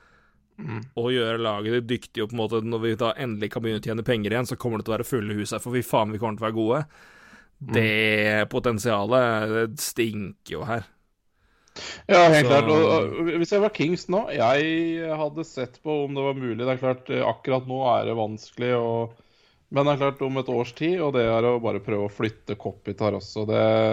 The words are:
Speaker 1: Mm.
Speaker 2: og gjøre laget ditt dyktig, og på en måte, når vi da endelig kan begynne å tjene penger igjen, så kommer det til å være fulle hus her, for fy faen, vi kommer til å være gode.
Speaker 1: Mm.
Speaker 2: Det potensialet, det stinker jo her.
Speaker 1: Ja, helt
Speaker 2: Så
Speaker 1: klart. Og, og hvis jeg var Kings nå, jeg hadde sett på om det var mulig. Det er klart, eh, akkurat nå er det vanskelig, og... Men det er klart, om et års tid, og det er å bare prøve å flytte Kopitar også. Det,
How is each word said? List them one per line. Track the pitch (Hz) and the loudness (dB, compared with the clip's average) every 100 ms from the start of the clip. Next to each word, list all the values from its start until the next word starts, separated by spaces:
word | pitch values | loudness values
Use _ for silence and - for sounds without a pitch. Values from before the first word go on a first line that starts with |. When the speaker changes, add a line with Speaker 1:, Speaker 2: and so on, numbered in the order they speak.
| _ _ _ _ _ | _ _ _ _ _
Speaker 1:
Mm. | - 160 110 123 | -16 -10 -10 -8
Speaker 2:
og | - 120 | -4 -2
gjøre | 127 113 113 | 0 0 0
laget | 113 104 107 | -2 -2 0
ditt | 120 117 | -2 0
dyktig, | 120 - - | -4 -6 -6
og | 107 | -4
på | 120 | -2
en | |
måte, | 107 113 | -2 -2
når | 110 117 | -2 -2
vi | 113 | -2
da | 110 117 - | 0 -2 -2
endelig | 131 104 104 | -6 -4 -6
kan | 123 | -4
begynne | 113 107 | -4 -4
å | |
tjene | 117 110 110 | -4 -4 -2
penger | 117 104 | -2 0
igjen, | 113 123 | -2 -2
så | |
kommer | 123 123 110 | -6 -4 -4
det | 110 | -2
til | |
å | 110 | -4
være | 120 | -2
fulle | 127 104 | -4 -2
hus | 104 104 | -4 -4
her, | 110 | -6
for | 123 | -4
fy | 123 | -4
faen, | 117 131 107 | 0 0 0
vi | 107 | -2
kommer | 113 104 | -4 -4
til | |
å | 110 | -4
være | |
gode. | 110 110 135 151 - - - - - _ _ | 0 0 0 -2 -12 -20 -20 -20 -20 _ _
Speaker 1:
Mm. | 135 | -4
Speaker 2:
Det | 120 110 107 110 107 107 107 107 | 0 2 2 2 2 2 2 0
potensialet, | 127 123 107 120 104 101 127 120 110 107 | 0 0 0 0 0 2 4 4 2 0
det | 110 113 - | 0 -2 -4
stinker | - - 113 104 98 - - | -6 -2 -2 -2 -10 -12 -12
jo | 78 | -8
her. | 76 117 - _ _ _ _ _ _ _ _ - - - - | -4 -6 -6 _ _ _ _ _ _ _ _ -16 -14 -12 4
Speaker 1:
Ja, | 185 170 | 8 10
helt | 156 131 | 8 6
Speaker 2:
Så | |
Speaker 1:
klart. | 139 147 | 6 6
Og, | 156 160 160 80 113 | 6 6 4 2 -2
og | 170 165 | -2 0
hvis | 170 | 0
jeg | 208 208 | 2 2
var | |
Kings | - 151 180 - | 0 0 -2 -2
nå, | 180 240 | -2 -2
jeg | 143 117 139 156 160 165 165 165 156 | 0 4 4 2 0 -2 -4 -4 -4
hadde | 151 147 156 | -4 -6 -10
sett | - 123 - | -8 -10 -8
på | 156 151 | -4 -2
om | 139 | -2
det | 139 | -2
var | 139 135 | -2 -2
mulig. | 127 110 | -4 -2
Det | 127 127 | -2 0
er | 131 | 0
klart, | 127 - | -2 -4
eh, | 127 113 | -2 0
akkurat | 113 - 131 127 | -2 -2 -2 -2
nå | 131 131 | -2 2
er | 113 107 | 2 0
det | |
vanskelig, | 113 107 110 - - 123 123 | -2 -4 -6 -14 -6 -2 0
og... | 117 117 117 - _ _ _ _ _ | 0 -2 -4 -8 _ _ _ _ _
Men | 131 143 | 0 2
det | 143 | 2
er | |
klart, | 139 135 | 0 0
om | 135 131 | -4 -4
et | 127 | -2
års | 120 123 - | -2 -4 -4
tid, | 160 180 | -2 0
og | 151 131 | 0 0
det | 113 | 2
er | 113 120 | 2 2
å | 120 113 | 2 0
bare | 101 | -4
prøve | 107 104 101 | -2 -4 -4
å | |
flytte | - 113 - - 104 | -4 -4 -4 -10 -8
Kopitar | - - - 98 107 98 | -8 -10 -10 -2 -2 -2
også. | - 110 107 | -6 -6 0
Det, | 110 110 110 110 | 2 4 4 4